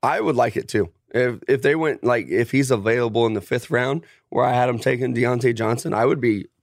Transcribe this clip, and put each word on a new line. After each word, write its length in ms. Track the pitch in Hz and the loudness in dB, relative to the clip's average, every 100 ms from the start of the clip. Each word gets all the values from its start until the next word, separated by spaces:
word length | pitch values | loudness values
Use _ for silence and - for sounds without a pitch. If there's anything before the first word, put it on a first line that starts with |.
I 160 | 127 170 | 0 0
would 160 | 208 135 | 0 0
like 200 | 120 87 | 0 -2
it 100 | - | -2
too. 240 | 110 87 _ _ | -2 -2 _ _
If, 280 | 117 123 117 - | 0 0 -2 -2
if 140 | 135 | 0
they 140 | 135 156 | 2 2
went, 280 | 160 127 | 0 -2
like, 240 | 117 120 71 | 0 0 0
if 240 | 92 117 | -2 0
he's 180 | 135 135 | 0 2
available 540 | 120 101 117 120 110 117 | 0 2 0 0 2 0
in 80 | |
the 80 | 107 | 0
fifth 300 | - 120 - | -4 -6 -2
round 320 | 120 127 151 - _ _ | -2 -2 -4 -8 _ _
where 140 | - 127 | 0 2
I 80 | |
had 140 | 123 123 | 2 0
him 80 | 117 | 0
taking 360 | 127 123 127 117 | 0 0 -2 0
Deontay 400 | 123 123 123 117 | 0 2 0 0
Johnson, 380 | 110 120 160 107 | 0 -2 -2 0
I 100 | 123 | 0
would 140 | 151 | 2
be 240 | 123 104 - _ | 0 -2 -6 _